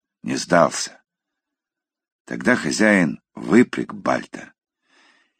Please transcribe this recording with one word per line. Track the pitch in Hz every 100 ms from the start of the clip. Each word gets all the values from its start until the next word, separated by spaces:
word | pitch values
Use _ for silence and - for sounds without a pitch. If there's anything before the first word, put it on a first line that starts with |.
| _ _
не | - 135
сдался. | - 85 - - - - _ _ _ _ _ _ _ _ _ _ _ _ -
Тогда | 62 104 123
хозяин | 69 - 107 101 80 55 _
выпряг | - 60 107 120 - 58
Бальта | 67 67 62 - - - _ _ _ _ _ _ _ _